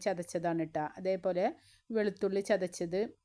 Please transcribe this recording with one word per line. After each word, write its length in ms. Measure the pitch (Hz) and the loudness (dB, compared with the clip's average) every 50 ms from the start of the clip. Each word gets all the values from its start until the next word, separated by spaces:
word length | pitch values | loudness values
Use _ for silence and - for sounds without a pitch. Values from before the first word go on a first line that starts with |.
ചതച്ചതാണ് 680 | - 208 185 170 170 - - 175 170 170 165 165 160 | 0 -2 -2 -2 -4 -4 -4 -2 0 0 0 0 -2
ട്ടോ. 180 | 160 - 156 151 151 - | -2 -2 -2 -2 -2 -4
അതേപോലെ 500 | - 185 185 190 180 180 190 175 175 196 262 330 - - - - - _ - | -4 -2 0 0 0 0 0 2 2 2 0 0 -4 -14 -20 -20 -20 _ -4
വെളുത്തുള്ളി 500 | 226 220 208 202 196 - 208 196 190 196 | 0 0 0 0 0 0 0 0 2 2
ചതച്ചത്, 600 | 196 - 214 185 185 175 - - 175 170 175 190 220 - - _ | 2 2 2 2 2 -2 -4 -4 -4 -2 0 0 -2 -2 -4 _